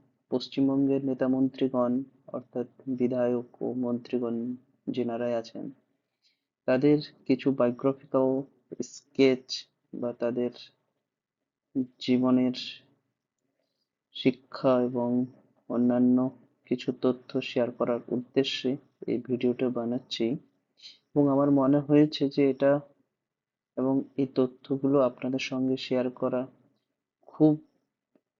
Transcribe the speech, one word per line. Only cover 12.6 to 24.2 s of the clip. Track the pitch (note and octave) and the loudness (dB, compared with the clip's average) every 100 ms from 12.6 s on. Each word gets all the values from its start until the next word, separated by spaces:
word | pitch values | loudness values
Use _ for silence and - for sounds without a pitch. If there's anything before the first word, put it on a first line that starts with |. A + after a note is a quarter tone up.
| - - _ _ _ _ _ _ _ _ _ _ _ _ _ | -12 -16 _ _ _ _ _ _ _ _ _ _ _ _ _
শিক্ষা | - C3+ - _ - C3+ B2+ | -2 -2 -2 _ -2 2 2
এবং | B2 B2+ A#2+ B2 B2+ - _ _ - | 2 -2 -2 -2 -2 -8 _ _ -6
অন্যান্য | A#2 B2 B2 B2 B2+ B2+ - _ _ - | 0 2 4 4 4 2 -6 _ _ -6
কিছু | B2 - | -4 -4
তথ্য | B2+ B2+ B2+ - C3 | -2 -2 -2 -4 -6
শেয়ার | - B2+ A#2+ | -4 -2 -2
করার | - A#2+ A#2+ - | -2 -2 -2 -4
উদ্দেশ্যে | A#2+ - C3+ C3+ - B2+ C#3+ _ - - | -6 -2 -2 -2 -2 -4 -4 _ -14 -6
এই | A2+ | -6
ভিডিওটা | B2 B2 B2 A#2+ B2+ | -4 -2 -2 0 -2
বানাচ্ছি। | B2 A#2 B2+ - - A2+ D3 _ _ _ _ - - _ | -2 -4 -6 -8 -4 -2 -4 _ _ _ _ -20 -20 _
এবং | D3 C#3+ | 2 2
আমার | C3+ C#3+ | 4 4
মনে | C#3 C3 D3 | 4 4 2
হয়েছে | C#3+ D3 D3+ - C#3 | 4 4 4 2 -2
যে | C#3+ C#3 | 2 2
এটা | C3 C#3 C#3+ - _ _ _ _ _ _ _ _ - | 2 2 2 -2 _ _ _ _ _ _ _ _ -4
এবং | C3 C3+ - | 0 0 -2
এই | - | -4